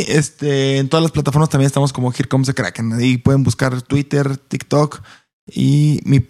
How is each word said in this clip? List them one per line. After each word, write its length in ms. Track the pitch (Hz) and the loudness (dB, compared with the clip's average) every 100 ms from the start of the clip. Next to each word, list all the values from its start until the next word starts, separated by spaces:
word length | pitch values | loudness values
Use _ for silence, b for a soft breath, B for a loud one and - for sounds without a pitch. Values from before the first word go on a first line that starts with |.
| 180 | 2
este, 680 | 147 147 - 147 139 135 135 | 0 0 -4 -2 0 0 0
en 100 | 139 | 0
todas 120 | 160 | 0
las 120 | 160 | 0
plataformas 340 | 151 143 147 156 | -2 0 0 2
también 200 | 143 139 | 2 2
estamos 260 | 139 139 | 2 -2
como 180 | 131 123 | -2 -4
Here 160 | 120 131 | -4 -2
Comes 200 | 135 131 | 0 0
the 60 | |
Kraken. 380 | 131 95 - 113 | -2 -4 -4 -4
Ahí 260 | 117 127 123 | 0 0 2
pueden 260 | 131 139 | 2 2
buscar 380 | 117 - 135 127 | 2 0 -2 -2
Twitter, 540 | - 143 143 143 139 135 | -4 -4 0 -2 -2 -4
TikTok. 680 | - 135 - 143 151 - B B B _ - | -8 -8 -2 0 0 -4 B B B _ -12
Y 520 | - 131 147 151 143 | -2 2 4 2 0
mi, 160 | - 139 | 2 2